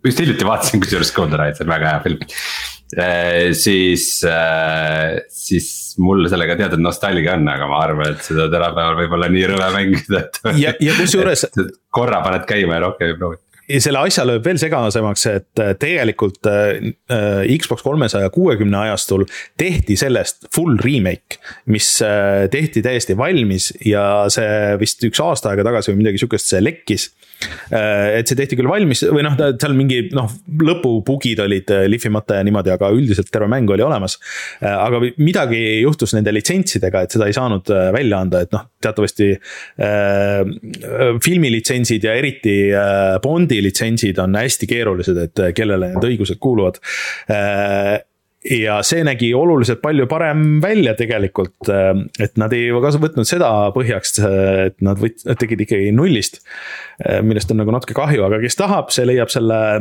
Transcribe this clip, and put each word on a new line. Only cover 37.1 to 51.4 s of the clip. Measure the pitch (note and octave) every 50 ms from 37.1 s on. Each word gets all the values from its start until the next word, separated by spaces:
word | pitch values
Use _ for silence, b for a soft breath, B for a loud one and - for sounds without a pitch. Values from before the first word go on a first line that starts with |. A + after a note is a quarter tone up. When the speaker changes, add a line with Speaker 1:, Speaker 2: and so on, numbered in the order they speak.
| -
Speaker 2:
seda | A2 G#2+ G#2
ei | G#2
saanud, | C3 B2+ A#2+ G#2 F#2+ - -
äh, | G#2 F#2+ F#2 F#2 F#2+
välja | B2+ C#3+ A2+ G2+ F#2+ F#2
anda, | F#2 F2+ F2+
et | F2+ - -
noh, | G2+ - _ _ _
teatavasti, | - A2 G#2+ - G#2 G2+ - - G#2 G2+ G2 - B B B B B B B
äh, | - - G#2 G#2 G#2 G2+ G2+ G2+ G2+ G2+ G2+ G2+ G2+ F#2+ G2 - - - A2 - - - - A2+ A2+ C3 B2 A#2 A#2
filmilitsentsid | - D#3+ F3+ F3+ D#3+ B2+ A2+ A2+ - - C3+ B2 A2 - A#2 G#2+ G#2 A2
ja | A2 B2
eriti, | C#3+ C#3+ C#3 - - A2 G2+ G2+ G2 G2+
äh, | G2+ G2+ G2+ G2+ G2 G2 G2 F#2+ F#2+ F#2
Bondi | - C3 D#3+ E3+ F3+ D3 A#2 G#2
litsentsid | G2+ G2 - - A#2 A2+ A#2 A#2 - G2+ F2+ F#2+
on | F#2 F#2 G2
hästi | G#2 A#2+ C3+ - - A2 G2
keerulised, | A#2+ A#2+ A#2 G#2 F#2 F2+ F2 F#2+ F2+ F2
et, | E2+ E2 _ G#2+
äh, | F#2+ F2+ F2
kellele | - A2 G#2 G2 F#2 F#2 F2+ F#2
need | F#2+ G#2 B2
õigused | B2 G2+ G2+ F#2+ F#2+ -
kuuluvad. | - C3+ B2 G#2+ F#2+ F2+ - - B B B B B B B B B
Äh, | B G#2+ G#2 G2+ G#2 G2+ G2 G2+ G2+ G2 G2 G2+ G2+ G#2 A2 - _ _ _ _ _ _ _ -
ja | - C3+ A2+ A2 G#2+ G#2 G#2
see | G2+ - E3 E3
nägi | D#3+ D3 C3 A2 A#2+ A#2 A#2+
oluliselt | B2+ D#3+ F3 E3 C#3 A#2+ B2 A#2 -
palju | - D3+ D#3 C#3+ B2+
parem | A#2 D#3+ D#3+ E3+ D#3 D3 D#3 D3+ D3+ D3+ D3+
välja | D#3 G3 A3 G#3+ E3 A#2 G#2+
tegelikult, | - A#2+ A2 A#2+ G#2+ G2 F#2 _ G#2